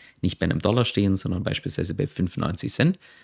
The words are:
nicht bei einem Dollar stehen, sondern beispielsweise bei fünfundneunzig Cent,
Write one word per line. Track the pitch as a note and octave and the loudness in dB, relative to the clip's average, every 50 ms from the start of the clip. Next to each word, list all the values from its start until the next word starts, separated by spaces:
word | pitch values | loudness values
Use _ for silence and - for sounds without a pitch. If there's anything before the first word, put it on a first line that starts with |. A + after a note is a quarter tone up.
| - - _ _ | -20 -20 _ _
nicht | - F#2 - - | -2 -2 0 0
bei | F2 | 0
einem | E2+ E2 D#2 | 0 0 2
Dollar | - F#2 A2 B2 A#2 | 2 2 4 4 2
stehen, | - - G#2+ G2+ G2 F#2+ | 2 2 2 2 4 2
sondern | F#2 - G2 F#2 F#2 - | 2 0 -2 -2 -2 -2
beispielsweise | - - - - G2 - - F2+ F2+ - | -2 -4 -4 -4 -4 -4 -2 -2 -2 -2
bei | - G2 - | -2 -4 -4
fünfundneunzig | - - F#2 F2+ - - - - - - - - | -2 -2 -2 -2 -2 -2 -4 -2 -2 -4 -6 -2
Cent, | - - - E3 F#3+ - - - - - | 0 2 2 2 2 0 -6 -20 -20 -20